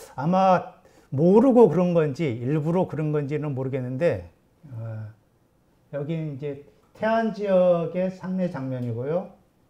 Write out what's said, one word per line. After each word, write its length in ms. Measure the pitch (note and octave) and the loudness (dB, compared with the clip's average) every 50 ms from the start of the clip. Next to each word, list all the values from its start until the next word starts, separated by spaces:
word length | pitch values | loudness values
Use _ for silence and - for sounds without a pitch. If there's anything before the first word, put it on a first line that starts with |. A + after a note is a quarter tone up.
| - - - | -20 -16 -10
아마 580 | - C#3 D#3+ F#3 F#3 F#3+ F#3+ F#3 - - - - _ _ _ _ _ _ _ | -4 -2 0 2 4 4 4 4 4 2 -4 -14 _ _ _ _ _ _ _
모르고 580 | - C3 D#3 F3 F#3+ A3+ A#3+ C#4 A#3+ B3 A#3 E3+ | -2 2 4 6 6 6 6 6 8 8 6 6
그런 260 | D3 E3+ F3+ F3+ F3 | 6 4 2 2 2
건지 380 | E3+ D#3 D3 C3 B2 E3+ D3 | 2 2 0 0 -2 -4 -4
일부러 560 | A2+ B2 A#2+ B2+ D3+ D#3+ C#3+ D#3+ E3+ F#3 F3 - | -4 -4 -4 -2 -2 -2 -2 0 0 0 -2 -2
그런 240 | - C#3+ D#3+ D3+ | -4 -4 -4 -2
건지는 420 | D3+ D3+ C#3+ C3 D3+ D3 C#3+ D3+ C#3 | -2 -2 -2 -4 -4 -4 -4 -4 -4
모르겠는데, 800 | B2+ C3 C3+ C3 C3+ B2+ B2 C3 B2+ E3+ E3+ B2+ F#2+ F2 F2 _ _ _ _ _ _ - D3 | -4 -6 -4 -6 -6 -6 -6 -4 -2 0 0 0 -2 -6 -12 _ _ _ _ _ _ -20 -16
어, 340 | B2 A2+ A2+ A2+ A2 A2 G#2+ G#2+ A2 _ _ _ _ _ _ _ _ _ _ _ _ _ _ _ | -14 -12 -10 -10 -10 -10 -12 -14 -16 _ _ _ _ _ _ _ _ _ _ _ _ _ _ _
여기 420 | - C#3+ D3 C#3 E3 D#3+ D#3+ D3+ C#3+ | -10 -8 -6 -6 -6 -6 -6 -8 -8
이제 320 | B2+ D3 D3 C#3 - - _ _ _ _ _ _ | -8 -8 -10 -10 -10 -14 _ _ _ _ _ _
태안 400 | - G#3 A3 A3+ A3+ A3+ G#3+ F#3 | -4 -2 0 0 0 0 -2 -2
지역의 760 | F#3+ G#3 G3+ F#3+ F#3 F3+ F3+ F3 E3+ E3 D3+ E3 F3+ F#3 F#3+ | -4 -2 2 4 4 6 4 4 2 0 -2 -4 -4 -4 -4
상례 380 | F#3 - - F#3 F#3 F#3 F#3 F3 | -4 -8 -8 -6 -4 -4 -4 -4
장면이고요. 840 | F3 C#3 C3 C3 C3 B2+ B2 A#2+ A2+ A2+ B2 C#3+ D#3+ F3+ G3 - - _ _ _ _ _ _ _ | -4 -6 -8 -6 -6 -6 -6 -6 -6 -6 -4 -4 -4 -4 -4 -8 -14 _ _ _ _ _ _ _